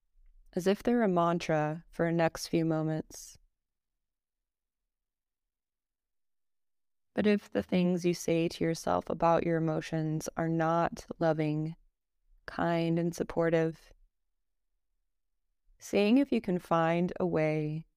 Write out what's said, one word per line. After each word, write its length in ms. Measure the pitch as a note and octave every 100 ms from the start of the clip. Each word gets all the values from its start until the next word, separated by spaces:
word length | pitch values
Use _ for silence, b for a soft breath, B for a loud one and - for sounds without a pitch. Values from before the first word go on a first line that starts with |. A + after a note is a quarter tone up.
| _ _ - - - -
as 100 | F3
if 160 | G#3
they're 200 | - A#3+
a 60 | A3
mantra 760 | F3 E3+ E3+ - D#3 D3+ E3 -
for 160 | - E3
the 60 |
next 340 | E3+ E3 - -
few 180 | E3+
moments. 720 | E3 D#3 D#3 D#3 - - - - _ _ _ _ _ _ _ _ _ _ _ _ _ _ _ _ _ _ _ _ _ _ _ _ _ _ _ _ _ _ _ _ _ _ _ _ _
But 120 | - G3+
if 260 | G3+ -
the 100 | -
things 440 | - F#3 F3+ F3+ F3
you 80 |
say 340 | E3+ - E3 E3
to 160 | -
yourself 460 | E3 E3 - F3+ -
about 340 | E3+ E3+ E3
your 140 | E3+ E3
emotions 720 | D#3+ D#3 - D#3+ D#3 D#3 - -
are 100 | E3
not 560 | E3 D#3+ E3+ E3+ - - -
loving, 580 | E3 D#3 D#3 D3+ D#3 E3 _ _ _ _ _ _ -
kind, 520 | - E3+ E3+ E3 E3+
and 160 | E3+
supportive, 800 | - - - E3 E3 D#3+ D#3 - - _ _ _ _ _ _ _ _ _ _ _ _ _ _ _ _ _ _
seeing 380 | - G#3 G#3 B3+
if 160 | C#4+
you 80 | A#3
can 180 | G#3 F3+
find 540 | - E3 E3 E3+ F3+ -
a 60 | F#3
way 580 | E3 D#3 D#3 D3+ D#3 -